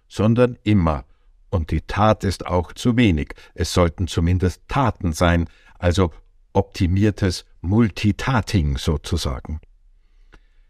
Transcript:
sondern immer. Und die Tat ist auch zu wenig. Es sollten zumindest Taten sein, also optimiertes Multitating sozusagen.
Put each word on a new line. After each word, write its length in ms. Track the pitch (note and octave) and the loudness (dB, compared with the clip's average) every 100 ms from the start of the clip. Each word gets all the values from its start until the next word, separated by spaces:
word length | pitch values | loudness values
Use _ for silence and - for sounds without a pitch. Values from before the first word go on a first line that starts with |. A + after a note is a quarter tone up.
| _ | _
sondern 500 | - G#2+ A#2 B2 B2 | -2 2 4 2 0
immer. 420 | G#2 G#2 E2 C#2+ - _ _ _ - | 0 2 2 -2 -8 _ _ _ -6
Und 220 | E2+ D#2 | -4 -2
die 100 | D#2+ | -4
Tat 420 | - G2 G#2+ G#2+ | -4 0 2 2
ist 220 | G2 - - | -2 -4 -4
auch 280 | F2+ - | -4 -4
zu 240 | - B2+ A#2 | -4 0 2
wenig. 360 | A2+ D#2 C#2 - - - | 4 2 -4 -12 -14 -8
Es 180 | F2 | -2
sollten 340 | - F2 - F2 | 2 2 0 -4
zumindest 540 | - E2+ F2+ F#2 - - | -2 0 2 0 -4 -4
Taten 440 | C#3 B2 - F2 | -2 0 -2 -4
sein, 380 | D#2 E2+ E2+ D#2+ _ - - | 0 2 2 0 _ -20 -4
also 320 | F2 E2+ F2+ - - _ _ | 0 2 0 -2 -20 _ _
optimiertes 920 | - - - F2+ F#2 G#2+ - G2 - - _ | -4 -2 -2 0 2 0 0 -2 -4 -12 _
Multitating 1160 | E2+ G#2+ A2+ - G#2+ - - B2+ - G2+ D2 C2+ | -2 0 0 0 -2 -2 -2 -2 0 -2 0 -2
sozusagen. 840 | - D#2 - E2 - B1+ - D#2 - _ _ _ _ _ _ - _ _ | -2 -4 -4 -4 -4 -8 -10 -12 -14 _ _ _ _ _ _ -20 _ _